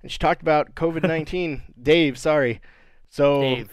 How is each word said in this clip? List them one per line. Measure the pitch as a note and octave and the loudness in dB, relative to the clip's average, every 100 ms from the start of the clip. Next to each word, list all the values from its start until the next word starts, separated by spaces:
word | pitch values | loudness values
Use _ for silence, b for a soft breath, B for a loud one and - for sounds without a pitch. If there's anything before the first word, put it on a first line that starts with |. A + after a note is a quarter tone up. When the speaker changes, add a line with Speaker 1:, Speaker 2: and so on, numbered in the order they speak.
Speaker 1:
and | B2 | -12
she | - | -2
talked | D#3+ E3+ | -2 0
about | D#3+ D3+ - | 0 0 0
covid | - E3 E3 E3 | -2 -4 -2 -2
nineteen. | D#3+ D3+ F3+ E3+ C3+ - | -2 -4 -6 -6 -6 -12
Speaker 2:
<laughs> | - | -8
Speaker 1:
Dave, | B2 E3 D3+ B2+ | 2 4 4 0
sorry. | D#3+ D3+ B2+ A#2 b b b b b | 0 2 0 -4 b b b b b
So | - C#3+ C#3+ | 0 2 2
Speaker 2:
Dave. | C3+ B2+ G#2 | 0 -2 -6